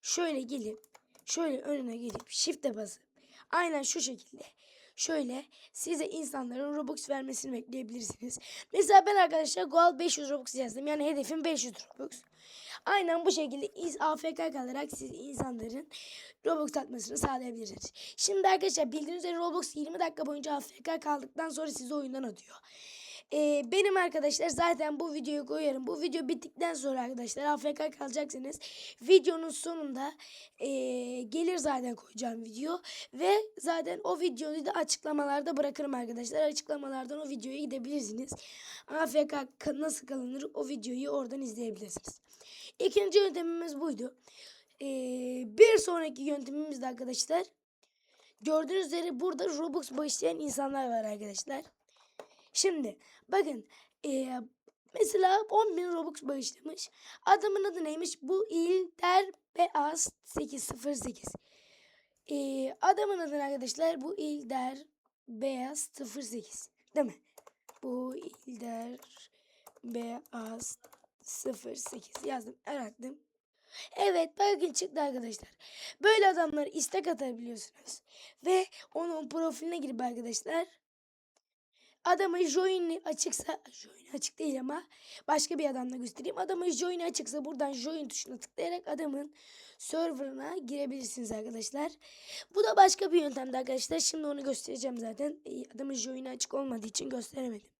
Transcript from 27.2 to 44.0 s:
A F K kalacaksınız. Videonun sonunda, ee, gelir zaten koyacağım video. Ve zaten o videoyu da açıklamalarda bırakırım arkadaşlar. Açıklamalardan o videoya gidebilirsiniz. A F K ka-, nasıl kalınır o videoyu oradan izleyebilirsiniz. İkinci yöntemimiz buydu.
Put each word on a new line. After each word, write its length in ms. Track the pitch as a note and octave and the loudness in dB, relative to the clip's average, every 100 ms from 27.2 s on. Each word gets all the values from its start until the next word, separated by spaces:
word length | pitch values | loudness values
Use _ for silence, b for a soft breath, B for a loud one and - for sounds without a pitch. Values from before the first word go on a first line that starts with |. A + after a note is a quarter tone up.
| A#3+ A3+ | -6 -2
A 140 | C#4+ D4 | 0 0
F 160 | C#4+ | 0
K 180 | D4 D4+ | -2 -4
kalacaksınız. 680 | - C#4 B3 D4 C4 C4 D4+ B B B B | -4 -6 -4 -4 -6 -10 -10 B B B B
Videonun 480 | A#3+ F#4 C#4 E4 E4 | 10 10 10 0 -2
sonunda, 640 | - E4 E4 D4 B3+ C#4 D4+ B B B _ | -6 -6 -4 -4 -4 -6 -8 B B B _
ee, 80 | C#4 C4+ B3+ B3 B3 B3+ | -4 -2 -2 -2 -4 -6
gelir 360 | A#3+ C4+ E4+ F4+ | -4 0 2 2
zaten 380 | C#4+ C4 B3 A#3 | 2 0 -2 -6
koyacağım 500 | - A3 A#3+ A3+ A3+ | -10 -6 -6 -6 -10
video. 360 | A3 D4 F4 B B B | -6 -4 -4 B B B
Ve 200 | B3 F4+ G#4 G#4+ - | 0 4 4 4 -4
zaten 440 | D4+ E4 D4+ F4 | -2 0 0 -2
o 160 | G#4 F4+ | 0 2
videoyu 460 | F4 A#3+ D4+ D4+ C#4+ | 2 0 -4 -2 -2
da 60 | |
açıklamalarda 840 | F4+ D4+ - D#4 D4+ C#4+ C#4 D4 C#4+ | 0 0 0 0 0 2 2 0 0
bırakırım 360 | C#4+ C#4 C#4+ | 0 0 -4
arkadaşlar. 480 | C4 A#3 A#3 A#3+ D4+ | -2 -4 -6 -4 2
Açıklamalardan 800 | D4+ D4+ - D4 C#4 C4 B3+ D4 | 2 2 -4 -6 -4 -6 -6 -6
o 100 | D4+ | -6
videoya 280 | C4+ A3+ C4+ | -6 -6 -6
gidebilirsiniz. 760 | D4 C4 A#3+ D4 G#3+ A3 C4+ - B B B B B | -4 -4 -4 -4 -4 -6 -8 -10 B B B B B
A 200 | D4 D#4+ | 0 2
F 200 | C4 D4 | 4 4
K 200 | D4 C4 _ | 2 -4 _
ka-, 220 | D4 C#4 | -4 -2
nasıl 260 | D#4 D4+ C4 | -2 -4 -6
kalınır 380 | C4+ B3 C4 D4 | -6 -6 -6 -6
o 140 | - C#4 | -4 -4
videoyu 420 | C#4 G#3+ B3 C#4+ | -4 -4 -4 -2
oradan 320 | C#4+ B3+ C4+ | -2 -2 -4
izleyebilirsiniz. 800 | C4 G#3+ A#3 G3 G3+ - - - _ B B B B - | -6 -4 -6 -6 -8 -10 -10 -18 _ B B B B 0
İkinci 400 | G4 - G4+ F4+ | 4 4 6 8
yöntemimiz 600 | G4 D#4+ E4 E4+ E4+ C#4+ | 6 2 -2 -2 -4 -4
buydu. 360 | D#4+ A3+ | -2 -2